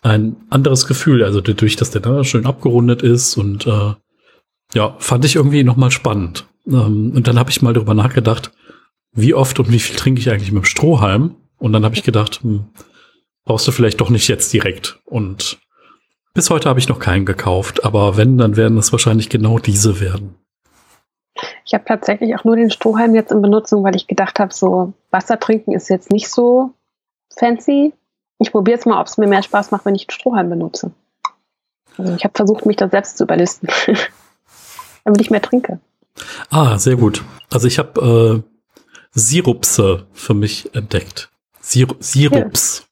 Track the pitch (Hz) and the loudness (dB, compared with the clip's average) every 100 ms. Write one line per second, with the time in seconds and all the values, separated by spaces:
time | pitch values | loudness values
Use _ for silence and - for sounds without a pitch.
0 | 113 107 110 - - 135 135 131 - 131 | 2 0 0 -6 -2 0 2 2 0 -2
1 | - 131 101 101 95 101 110 - 120 110 | 2 2 2 0 -2 0 0 0 -4 -2
2 | 117 139 131 117 123 131 139 120 120 120 | -2 0 0 0 -2 -2 2 2 2 2
3 | 123 120 - - 101 101 117 104 104 107 | 2 2 0 -2 -4 -4 -2 0 -2 -4
4 | _ _ _ _ _ _ _ 110 107 - | _ _ _ _ _ _ _ -2 -2 -2
5 | - 123 143 160 143 143 127 120 127 127 | -2 0 2 2 2 4 2 4 2 2
6 | 120 104 87 85 - _ - 131 107 107 | -2 -2 -4 -8 -18 _ -2 0 2 0
7 | 110 127 123 120 123 - 123 117 107 107 | 0 0 2 2 0 0 2 2 2 2
8 | 120 127 110 117 - _ _ - _ _ | 2 2 0 -2 -6 _ _ -20 _ _
9 | _ 113 117 151 131 - 110 117 - - | _ 0 2 2 0 0 2 2 0 -2
10 | 135 131 113 104 98 101 95 - 151 151 | 0 0 0 -2 -2 -2 -2 0 2 2
11 | 107 101 160 - _ _ 117 110 107 113 | 2 2 0 -4 _ _ 0 2 0 0
12 | - 110 107 - 120 104 104 _ - _ | 0 0 -2 -4 -4 -4 -6 _ -20 _
13 | _ _ _ _ - 110 - - 113 - | _ _ _ _ -4 -2 -2 2 0 2
14 | 101 117 - - - 113 95 92 - - | 0 2 0 -2 -2 -2 -2 -6 -12 -16
15 | - 120 101 101 - - _ _ _ _ | -10 -6 -6 -8 -10 -12 _ _ _ _
16 | _ _ _ - - 160 156 131 127 120 | _ _ _ -4 0 0 2 0 0 -2
17 | - 92 98 95 - 92 98 - 107 104 | 0 0 -2 -4 -2 -2 -2 -4 -2 2
18 | 101 98 113 127 113 104 113 113 107 117 | 2 4 4 4 4 2 2 2 2 0
19 | - 113 110 113 107 113 - 98 107 95 | 2 0 0 0 0 0 0 2 2 0
20 | 95 95 98 90 _ _ _ _ _ _ | -4 -6 -10 -18 _ _ _ _ _ _
21 | _ _ _ - - - - 214 - 220 | _ _ _ -16 -16 -16 -6 -6 -2 -4
22 | - 208 233 233 226 226 226 - 226 220 | -2 -4 -4 -2 0 2 2 0 -2 0
23 | 233 220 220 214 202 208 214 208 196 185 | 2 2 2 0 4 2 2 0 0 -2
24 | - 196 190 - 190 - 185 180 180 - | -4 -4 -4 -2 -4 0 0 0 -2 -8
25 | _ 185 - 226 - 220 214 185 - 190 | _ -4 -2 -4 0 -2 0 -6 -2 -4
26 | - 208 - - 240 247 262 _ _ _ | 0 -2 0 0 2 2 0 _ _ _
27 | _ _ _ - 240 233 - 285 294 - | _ _ _ -2 -2 0 0 2 2 -2
28 | _ _ _ _ 220 214 196 233 240 190 | _ _ _ _ -2 2 2 2 2 0
29 | 165 - 208 196 196 202 202 202 202 196 | -2 0 2 2 0 -4 -2 -4 -2 -4
30 | - - 262 226 175 170 165 - 180 - | -6 -6 -2 -2 -2 -4 -6 -8 -12 -12
31 | _ _ - _ _ _ _ _ _ - | _ _ -14 _ _ _ _ _ _ -10
32 | 185 175 202 - 202 214 214 202 196 196 | -6 -4 -6 -2 0 0 0 -2 0 -2
33 | 196 - 180 165 175 - 180 - - 196 | -4 -6 -2 0 -2 -4 -6 -4 -2 -2
34 | - _ _ _ _ - - - - - | -4 _ _ _ _ -20 -20 -20 -20 -10
35 | - 208 226 214 - 254 247 175 _ _ | 0 2 2 -2 0 -2 -2 -12 _ _
36 | _ - - - - 156 143 104 127 123 | _ -20 -18 -18 -4 0 2 2 2 2
37 | 110 - - - _ 123 123 - - - | 2 0 -10 -20 _ 0 0 0 -4 -2
38 | 123 117 113 110 - _ _ _ _ - | 2 4 4 2 -4 _ _ _ _ -20
39 | _ - 110 160 175 117 - - 98 90 | _ -2 0 0 0 -2 -2 0 0 0
40 | - - - 104 107 - - 120 107 98 | -6 -20 -2 0 0 -4 -10 -10 -6 -6
41 | - - - _ _ _ - 123 131 - | -6 -18 -20 _ _ _ -4 0 0 -2
42 | - 135 147 285 208 - - - _ | -4 0 2 2 0 -4 -4 -6 _